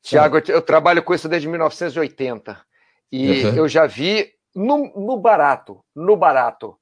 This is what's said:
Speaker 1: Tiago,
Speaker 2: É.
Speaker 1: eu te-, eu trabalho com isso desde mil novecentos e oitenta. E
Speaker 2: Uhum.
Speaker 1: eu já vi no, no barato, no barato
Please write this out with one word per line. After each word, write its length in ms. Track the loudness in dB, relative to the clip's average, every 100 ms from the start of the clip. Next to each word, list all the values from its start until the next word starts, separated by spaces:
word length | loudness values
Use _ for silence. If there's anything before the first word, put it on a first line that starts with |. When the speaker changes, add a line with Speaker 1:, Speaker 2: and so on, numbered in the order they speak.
Speaker 1:
Tiago, 340 | 2 2 4 2
Speaker 2:
É. 20 |
Speaker 1:
eu 40 |
te-, 100 | 2
eu 100 | 0
trabalho 400 | 2 2 4 2
com 100 | 0
isso 140 | -4 -2
desde 200 | -4 -4
mil 120 | -4
novecentos 360 | -4 -4 -8 -4
e 40 |
oitenta. 640 | -6 -4 -8 -8 -14 -20 _ _ _ _ _
E 320 | -4 0 0 0
Speaker 2:
Uhum. 100 | 0
Speaker 1:
eu 120 | 2
já 180 | 2 0
vi 440 | 0 -2 -2 -4 _ _ -6
no, 360 | -2 -2 -2 -8
no 220 | -6 0
barato, 640 | 2 4 2 0 -6 -20 _ -6
no 200 | 0 2
barato 600 | 4 2 -2 -6 -18 _